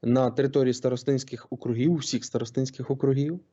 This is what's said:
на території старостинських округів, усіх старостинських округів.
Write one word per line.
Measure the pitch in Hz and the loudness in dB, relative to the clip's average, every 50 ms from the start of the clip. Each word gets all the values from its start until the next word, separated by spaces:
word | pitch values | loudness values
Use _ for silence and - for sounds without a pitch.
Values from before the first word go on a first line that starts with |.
| - | 2
на | 117 120 127 131 127 | 2 2 4 4 2
території | 117 123 135 139 135 143 135 127 123 | 2 0 0 2 2 2 2 2 2
старостинських | 127 - 131 123 123 - - 139 131 131 - - 117 - - | 0 0 -2 -2 0 0 0 0 0 -2 -6 -12 -14 -12 -12
округів, | - 123 - 120 117 113 127 156 175 | -14 -8 -4 -4 -2 2 2 2 2
усіх | 160 135 - - 120 - | 2 -2 -4 -4 -4 -6
старостинських | - _ 117 113 113 - - 131 131 135 - 127 - | -4 _ -4 -4 -4 -4 -4 -4 -4 -4 -10 -4 -4
округів. | 139 135 - 139 135 139 139 147 165 180 - _ | -4 0 2 2 2 2 0 -2 -2 -6 -10 _